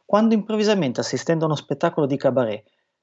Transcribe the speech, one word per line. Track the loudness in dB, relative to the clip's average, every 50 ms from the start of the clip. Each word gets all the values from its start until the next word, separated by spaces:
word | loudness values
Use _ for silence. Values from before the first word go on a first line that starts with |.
| _
Quando | 0 2 2 4 4 2
improvvisamente, | 0 0 -2 -2 0 2 2 2 2 0 0 -2 -4
assistendo | -4 -4 -6 -4 -2 0 0 0
a | 0 0
uno | -2
spettacolo | -2 -4 -6 -4 -2 -2 -2 0 0 0
di | 0 0
cabaret, | 0 0 0 2 0 0 0 -4 -6 -10 _ _ _ _ _ _ _